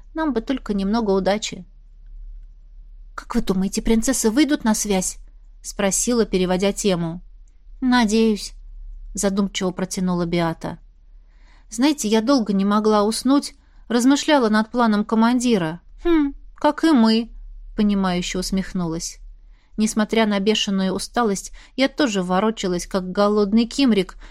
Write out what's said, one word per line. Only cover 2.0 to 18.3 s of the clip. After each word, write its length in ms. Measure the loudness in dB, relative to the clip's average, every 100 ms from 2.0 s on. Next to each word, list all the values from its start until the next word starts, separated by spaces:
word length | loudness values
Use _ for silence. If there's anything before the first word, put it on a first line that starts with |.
| -20 -16 -16 -16 -18 -20 -20 -20 -20 -20 -18
«Как 200 | -16 -6
вы 80 | -4
думаете, 400 | -2 0 -2 -2
принцессы 480 | 2 2 2 0 2
выйдут 340 | 2 2 2
на 100 | 0
связь?» 440 | 0 0 -2 -2 -8 -16 -20 -20 -20
спросила, 640 | -14 -4 -2 0 0 0
переводя 480 | 2 0 0 2 0
тему. 500 | 0 0 0 -2 -6 -14 -20 -20 -20 -20 -4
«Надеюсь», 760 | 2 2 4 4 2 0 -6 -16 -18 -18 -16 -16 -12
задумчиво 560 | -4 -2 0 -2 -2 -4
протянула 560 | -4 -6 -4 -2 -2 0
Беата. 520 | 0 -2 -4 -10 -12 -18 -20 -20 -20 -20 -20 -20 -20 -12
«Знаете, 380 | 0 0 0 2
я 120 | 2
долго 320 | 4 2 2
не 120 | 0
могла 400 | 2 2 4 2
уснуть, 500 | 2 0 2 2 0 -12 _ -18 -2
размышляла 600 | 2 4 4 4 2 4
над 220 | 2 0
планом 340 | 0 2 2
командира». 760 | 0 2 2 2 2 2 0 -6 -14 -6
«Хм, 300 | 2 2 2 -4 -18 -2
как 280 | 0 2
и 60 | 4
мы», 400 | 6 4 2 -2 -10 -16 -16 -10 -2
понимающе 600 | 0 2 0 -2 -4